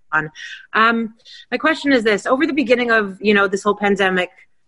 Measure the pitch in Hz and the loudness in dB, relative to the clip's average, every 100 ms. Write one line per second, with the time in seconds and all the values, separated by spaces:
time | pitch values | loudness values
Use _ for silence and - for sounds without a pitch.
0 | - 156 156 - - - - 214 226 233 | -6 -4 -4 -10 -18 -18 -6 0 2 2
1 | 220 - - - - 247 311 311 285 254 | -4 -10 -20 -20 -10 -2 -2 0 2 2
2 | 214 196 - 262 330 285 233 247 240 226 | 2 0 0 0 0 0 0 0 2 0
3 | 202 185 208 202 196 196 208 202 202 196 | 0 -2 2 2 2 -2 -2 -2 0 0
4 | 190 185 180 _ _ _ | 0 0 -4 _ _ _